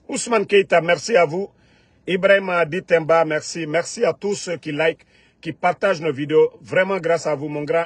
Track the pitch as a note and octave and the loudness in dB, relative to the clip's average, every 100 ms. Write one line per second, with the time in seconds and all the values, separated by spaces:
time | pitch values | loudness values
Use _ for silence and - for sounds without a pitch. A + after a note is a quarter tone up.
0 | - B3 A#3+ A3+ G3 G3+ F3+ F3 E3 E3+ | -10 -8 -2 -2 2 2 4 2 2 0
1 | - F3 E3 E3+ - _ _ _ _ _ | 2 2 2 0 -8 _ _ _ _ _
2 | - F#3 G3 G3 F#3+ F3 D#3+ F3+ - E3 | -6 0 2 2 2 0 0 -4 0 0
3 | D3+ E3 D#3 D3+ - F3 D#3 D#3+ E3+ A3 | 4 2 2 -2 -6 -10 -4 -4 -4 -2
4 | E3 D#3+ G3+ G3 F3+ E3 D#3 D3 D#3+ D#3+ | -2 -2 -4 -6 -6 -8 -6 -2 -2 -2
5 | _ _ _ _ D#3+ C#3 F3+ E3+ G3 E3+ | _ _ _ _ -12 -2 -2 0 0 0
6 | D#3+ C3+ C#3+ D#3 D#3 - A2+ F3 F#3+ F#3+ | -4 -4 2 4 4 0 -4 0 0 -2
7 | E3 E3 D#3 C#3+ D3+ D3 D3 E3 | 0 -2 -2 -4 -6 -6 -2 -2